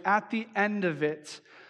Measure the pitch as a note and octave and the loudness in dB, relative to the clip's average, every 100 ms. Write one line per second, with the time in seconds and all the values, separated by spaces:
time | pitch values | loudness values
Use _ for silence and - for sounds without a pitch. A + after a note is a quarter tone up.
0 | F#3+ G#3 G#3 A3+ A3+ G3+ G#3 G#3 F3+ D3 | 2 2 2 -6 -2 0 0 0 -2 0
1 | D3+ D3+ - - - - | 0 -2 -10 -18 -18 -20